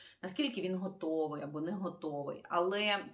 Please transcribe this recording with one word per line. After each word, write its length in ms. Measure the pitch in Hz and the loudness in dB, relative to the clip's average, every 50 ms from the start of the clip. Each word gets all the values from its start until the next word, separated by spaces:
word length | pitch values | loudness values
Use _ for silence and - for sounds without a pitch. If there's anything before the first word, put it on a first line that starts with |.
| - - - - - | -20 -20 -14 -10 -8
наскільки 380 | 185 - - 294 262 240 202 | -4 0 0 0 0 0 0
він 140 | 175 185 185 | 0 0 0
готовий 680 | 185 185 190 - - 175 160 160 160 156 151 147 143 139 | 0 -2 -4 -4 -4 -2 0 2 2 2 2 0 -2 -4
або 180 | 143 147 151 | -4 -4 -2
не 120 | 156 170 208 | -2 -2 -2
готовий. 720 | 190 190 175 - - - 156 147 143 143 - - - - - | -2 -2 -4 -4 -4 -4 -4 -2 -2 -2 -4 -6 -6 -6 0
Але 560 | - 175 175 185 196 208 214 208 202 202 - - | 2 4 4 4 4 4 4 4 4 2 0 -4